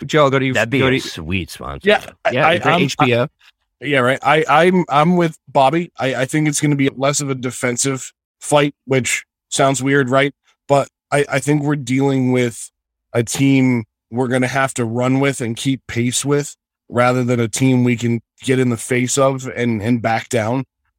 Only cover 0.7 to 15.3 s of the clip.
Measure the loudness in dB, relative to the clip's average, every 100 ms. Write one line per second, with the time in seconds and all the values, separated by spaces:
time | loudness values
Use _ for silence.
0.7 | 0 2 0 -4 -10 -6 -6 -6 -12 -12
1.7 | -6 0 0 0 -8 -4 0 2 0 0
2.7 | 2 0 0 0 2 0 _ _ _ _
3.7 | -12 -2 0 2 0 2 2 4 4 4
4.7 | 2 2 2 2 2 0 -4 _ 2 2
5.7 | 2 -4 -6 -4 -2 -2 0 0 0 0
6.7 | 2 0 0 -2 -2 -4 -6 -6 -6 -4
7.7 | -2 -4 -4 -10 _ _ _ 0 2 2
8.7 | -2 -2 -2 0 -4 -8 _ -8 0 0
9.7 | 2 2 2 2 2 0 -2 _ _ 0
10.7 | 0 0 _ -4 -2 0 -2 0 0 0
11.7 | -4 -2 0 0 0 0 2 0 -4 -16
12.7 | _ _ _ _ -2 -2 0 4 4 4
13.7 | 0 -4 _ -10 -4 -2 0 0 0 -2
14.7 | -2 -4 -2 0 2 0